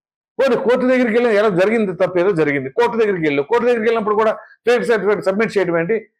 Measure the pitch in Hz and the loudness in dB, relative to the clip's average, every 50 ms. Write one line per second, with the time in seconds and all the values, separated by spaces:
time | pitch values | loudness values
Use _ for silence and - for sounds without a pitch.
0 | _ _ _ _ _ _ _ - 262 269 240 - - 214 247 254 254 254 254 254 | _ _ _ _ _ _ _ -2 0 0 0 0 0 0 0 2 2 2 2 2
1 | 247 226 208 240 247 233 208 202 214 220 180 165 190 214 226 233 214 185 175 160 | 2 2 0 0 2 2 2 2 2 2 2 2 2 2 2 0 0 -2 -4 -4
2 | 185 175 180 175 175 202 202 156 156 147 143 143 131 135 - - 240 233 - 226 | -4 -2 0 0 0 2 2 2 0 0 0 -2 -4 -4 -2 0 0 0 0 0
3 | 220 202 196 170 160 151 143 139 139 - 233 240 226 247 240 226 214 233 226 226 | 0 0 0 -2 -2 -2 -2 -2 -2 0 0 0 0 0 0 0 0 -2 -2 -2
4 | 208 214 208 208 220 220 214 - - - - _ - 226 247 233 170 - 226 214 | -2 -2 0 0 0 0 0 -2 -6 -18 -20 _ -2 0 0 0 2 0 0 0
5 | 180 202 208 180 - 190 190 202 226 214 - 202 185 170 170 165 165 170 226 214 | 0 0 -2 -2 -2 -2 -2 -2 -2 -2 0 -2 -2 0 0 -2 -2 -2 -4 -4
6 | - - _ _ | -6 -8 _ _